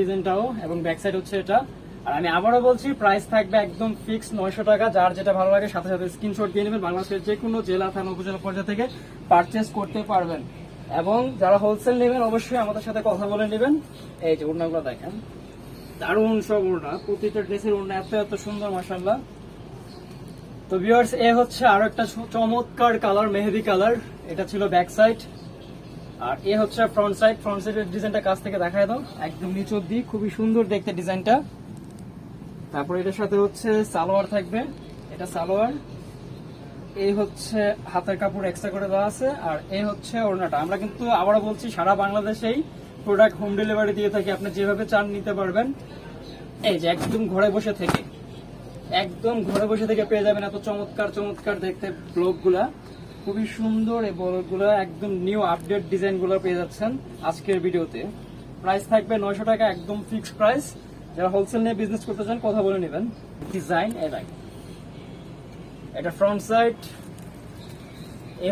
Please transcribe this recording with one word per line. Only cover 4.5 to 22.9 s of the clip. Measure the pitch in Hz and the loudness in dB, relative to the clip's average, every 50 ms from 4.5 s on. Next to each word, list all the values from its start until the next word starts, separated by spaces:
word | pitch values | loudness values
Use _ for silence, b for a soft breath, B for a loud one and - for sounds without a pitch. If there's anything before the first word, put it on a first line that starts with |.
| 190 - 208 208 | -2 0 4 4
টাকা। | 214 190 220 220 165 | 6 6 6 4 6
যার | 190 180 180 180 180 | 6 6 6 4 2
যেটা | 190 202 190 190 | 2 2 4 4
ভালো | 185 190 196 | 6 6 6
লাগে | 202 208 202 - | 6 4 2 -2
সাথে | 180 170 185 190 | -2 -2 -2 -2
সাথে | 175 185 180 175 | -2 -2 -4 -4
স্ক্রিনশট | - 214 208 196 - 208 196 175 | -4 -4 -4 -2 0 0 0 2
দিয়ে | 202 202 | 2 2
নেবেন। | 208 220 220 185 175 | 2 0 0 0 0
বাংলাদেশের | 180 185 190 185 202 190 165 | -2 -2 -2 -2 -4 -2 0
যে | 202 208 | 0 -2
কোনো | 208 - 226 226 226 214 170 | 0 0 0 0 0 0 0
জেলা, | 185 185 190 185 - | 0 0 0 0 -2
থানা, | 196 190 190 185 | -2 -4 -4 -4
উপজেলা | 175 185 196 190 185 175 | -4 -4 -4 -6 -4 -4
পর্যায় | 196 185 196 190 196 | -4 -4 -4 -2 -2
থেকে | 208 202 240 262 B B B B B B B - | 0 0 -2 -2 B B B B B B B 4
পারচেজ | 175 175 175 - - 220 214 - - 208 | 6 6 6 4 2 -2 -2 -2 -2 -4
করতে | 196 - - 214 208 - | -4 -4 -4 -6 -2 0
পারবেন। | 208 185 180 170 165 147 123 - - - - - - - - - - 156 | 2 2 2 0 -2 -6 -8 -10 -14 -14 -16 -16 -16 -16 -10 -6 -2 -2
এবং | 165 185 214 240 247 262 254 202 | 0 2 2 2 2 0 0 4
যারা | 190 185 202 202 202 | 6 6 6 6 6
হোলসেল | 208 214 208 - 254 247 247 247 | 4 2 2 2 2 4 4 4
নেবেন | 240 247 254 233 220 | 4 4 4 2 2
অবশ্যই | 220 226 220 - 247 247 220 | 2 0 0 0 -2 0 0
আমাদের | 208 208 214 - 226 | 0 -2 -4 -4 -4
সাথে | 208 214 214 220 | -4 -2 2 2
কথা | 190 180 208 202 208 | 2 2 0 0 0
বলে | 208 214 208 214 | 0 0 2 2
নেবেন। | 214 233 277 302 311 - - - - - - - - - 165 | 2 4 4 4 4 0 -4 -14 -16 -16 -16 -10 -2 2 2
এই | 160 151 | 2 2
যে | 151 151 | 2 -2
ওড়নাগুলো | 160 170 165 165 160 165 151 135 | -2 0 0 -2 0 -2 -2 -4
দেখেন, | 123 123 139 170 202 220 - - - - - - - - - - - - - - - - | -6 -8 -8 -10 -10 -10 -12 -12 -14 -16 -16 -16 -16 -16 -16 -16 -16 -16 -16 -16 -12 -6
দারুণ | - - 180 214 220 220 220 214 | -2 2 4 4 4 4 4 2
সব | 196 - 214 208 190 185 | 2 2 2 2 4 4
ওড়না, | 185 165 151 165 202 - - | 2 0 -2 -4 -6 -6 -4
প্রতিটা | - 202 - - 208 - 214 196 175 | -2 -2 0 0 -2 0 -2 -2 -2
ড্রেসের | 202 202 202 220 208 | -2 -2 0 2 0
ওড়না | 202 196 190 196 190 | 0 0 -2 -4 -4
এত | 185 - 220 | -4 -2 0
এত | 214 208 208 208 196 - | 0 0 0 -2 -6 -6
সুন্দর | 208 208 202 208 202 190 180 | -6 -6 -4 -4 -2 -2 -4
মাশাআল্লাহ। | 185 - 190 180 180 196 220 269 262 - - - - - - - - - - - - - - - - - - - - - - - - - - - - - | -4 -4 -6 -2 0 0 0 0 -2 -8 -14 -16 -16 -16 -16 -16 -16 -14 -14 -16 -16 -16 -16 -16 -16 -16 -16 -16 -16 -16 -16 -16 -16 -16 -16 -14 -6 -2
তো | 185 185 180 | -2 2 6
ভিউয়ার্স | 214 233 240 240 233 - | 6 8 8 8 6 4
এ | 247 233 233 233 240 | 4 6 6 8 8
হচ্ছে | 247 240 - - 247 247 196 | 6 4 4 4 6 8 8
আরো | 202 214 226 | 8 6 4
একটা | - - 226 - | 2 0 -2 -2
সু-, | - 220 226 214 - | -2 -6 -8 -4 0
চমৎকার | 226 226 220 233 240 240 - 170 - 240 240 | 2 2 4 2 2 0 -2 0 4 4 6